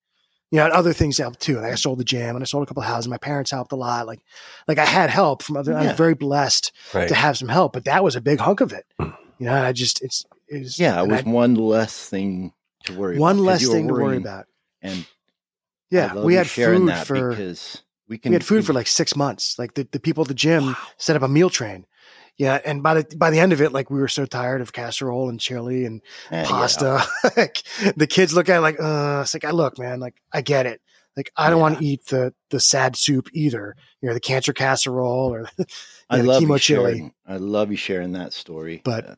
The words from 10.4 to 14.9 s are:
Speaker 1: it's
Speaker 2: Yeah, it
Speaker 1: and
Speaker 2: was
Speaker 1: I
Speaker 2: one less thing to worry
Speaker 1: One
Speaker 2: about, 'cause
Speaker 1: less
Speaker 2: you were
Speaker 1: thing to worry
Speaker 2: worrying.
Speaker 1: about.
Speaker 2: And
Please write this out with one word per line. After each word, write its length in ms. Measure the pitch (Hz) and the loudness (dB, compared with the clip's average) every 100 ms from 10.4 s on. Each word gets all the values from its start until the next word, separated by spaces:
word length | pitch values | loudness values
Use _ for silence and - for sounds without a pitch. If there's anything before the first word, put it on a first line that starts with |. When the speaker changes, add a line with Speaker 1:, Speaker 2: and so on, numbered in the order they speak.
| _ | _
Speaker 1:
it's 280 | 147 127 147 | -12 -8 0
Speaker 2:
Yeah, 220 | 165 87 | 2 2
it 60 | |
Speaker 1:
and 80 | 95 | 2
Speaker 2:
was 120 | 110 | 0
Speaker 1:
I 60 | 113 | 0
Speaker 2:
one 240 | 120 120 | 2 4
less 540 | 113 110 110 110 - - | 4 4 2 0 -6 -8
thing 440 | 98 98 92 90 - _ _ - | -6 -4 -6 -8 -14 _ _ -10
to 60 | |
worry 240 | 92 98 113 | -6 -2 2
Speaker 1:
One 200 | 160 202 | 4 4
Speaker 2:
about, 60 | |
'cause 20 | 185 | 4
Speaker 1:
less 160 | 180 | 2
Speaker 2:
you 60 | 127 | 2
were 60 | 135 | 2
Speaker 1:
thing 100 | 156 | 0
to 60 | |
worry 80 | 127 139 | 0 0
Speaker 2:
worrying. 160 | 127 | -2
Speaker 1:
about. 240 | 101 95 - _ _ _ | -4 -12 -18 _ _ _
Speaker 2:
And 240 | 95 | -10